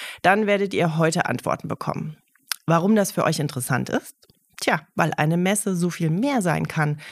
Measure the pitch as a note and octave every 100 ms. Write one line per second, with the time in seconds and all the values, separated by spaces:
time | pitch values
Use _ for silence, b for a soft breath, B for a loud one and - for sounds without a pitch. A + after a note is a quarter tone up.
0 | B B F3 G3+ G#3 G3+ G3 F#3+ E3+ D#3+
1 | D#3+ E3 - B2 - - D3+ - - -
2 | D#3 D#3 _ _ - - - E3 F#3+ G#3+
3 | F#3+ - - D#3+ D3 C3 B2+ B2+ - -
4 | - - _ _ _ - - F3+ - -
5 | E3+ - D3+ E3+ F#3 G#3 G3+ F3+ F3 -
6 | D#3+ E3+ C#4+ C4 F3+ D#3 D#3+ - D3+ D3
7 | B